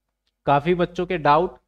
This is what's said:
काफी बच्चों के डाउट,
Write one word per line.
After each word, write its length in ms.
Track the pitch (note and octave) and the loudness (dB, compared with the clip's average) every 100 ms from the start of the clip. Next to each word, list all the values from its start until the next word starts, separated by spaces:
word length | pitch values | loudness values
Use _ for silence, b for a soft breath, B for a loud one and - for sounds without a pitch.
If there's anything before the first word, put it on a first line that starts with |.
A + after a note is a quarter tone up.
| _ _ _ _ - | _ _ _ _ 0
काफी 260 | C#3+ D3+ F3+ | 0 2 -2
बच्चों 300 | F3 F3+ F3+ | -2 -4 -6
के 120 | F3+ | -2
डाउट, 380 | C#3+ D3+ F3+ - | 2 2 0 -6